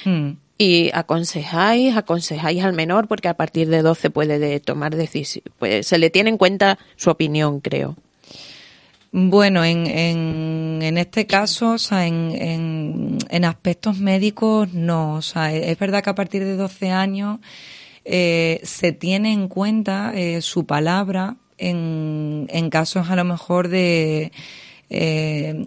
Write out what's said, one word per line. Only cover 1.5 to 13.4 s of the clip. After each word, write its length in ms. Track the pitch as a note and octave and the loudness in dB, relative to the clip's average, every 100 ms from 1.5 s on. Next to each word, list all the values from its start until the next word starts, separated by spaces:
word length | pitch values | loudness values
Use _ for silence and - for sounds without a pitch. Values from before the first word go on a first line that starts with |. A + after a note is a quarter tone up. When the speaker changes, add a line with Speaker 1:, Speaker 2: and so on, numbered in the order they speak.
| E3 G3+ A#3 C4 A3 | 0 2 4 4 2
Speaker 2:
aconsejáis 640 | G#3 E3+ - D3+ D#3 F3 | 0 -2 -4 -4 -2 0
al 80 | F#3+ | 0
menor, 360 | E3+ D#3+ G3+ A3 | 0 0 0 0
porque 200 | G#3 F3 | -2 -2
a 60 | |
partir 340 | E3+ D#3 D#3+ D#3+ | -2 -2 0 2
de 140 | D#3+ | 4
doce 260 | D#3 E3 D3+ | 4 2 0
puede 300 | D3+ D3+ D3 | 0 0 0
de 200 | D3 C#3+ | 0 -2
tomar 360 | - C#3+ D3+ D#3 | -4 -4 -4 -4
decisi-, 460 | D#3+ - C#3 - - - | -4 -6 -8 -10 -14 -6
pues, 280 | A#2 G#2 - | -2 -2 2
se 120 | E3+ | 4
le 100 | E3 | 4
tiene 220 | F#3 A3 | 4 2
en 80 | A3 | 4
cuenta 400 | F#3 G3 G3 F#3+ _ - | 4 4 2 2 _ -2
su 140 | F3 | 0
opinión, 500 | - D#3+ D3+ D3+ C#3+ | 2 0 2 0 0
creo. 340 | - C#3 C#3 D#3+ _ _ - - - - - - _ _ _ | -4 -2 -4 -8 _ _ -20 -20 -20 -20 -20 -20 _ _ _
Speaker 1:
Bueno, 520 | F#3 F#3 G3+ G3+ F3+ | 2 4 6 6 4
en, 220 | E3 E3+ E3+ | 4 2 0
en, 920 | D#3+ E3+ E3 D#3+ D#3+ D#3+ D#3+ D#3+ D#3+ | 0 0 0 -2 -2 -4 -2 -4 -2
en 160 | D#3+ E3+ | 0 0
este 280 | F3 A3 G#3 | 0 -2 2
caso, 460 | G3 G#3+ - A3+ | 2 2 0 0
o 60 | A3+ | 0
sea, 280 | - F#3+ E3+ | 0 0 2
en, 260 | E3 E3 - | 0 -2 -2
en, 800 | E3 E3 E3 D#3+ D3 D#3+ - - - | -4 -2 -4 -4 -4 -4 -4 -4 -2
en 140 | F3 | 0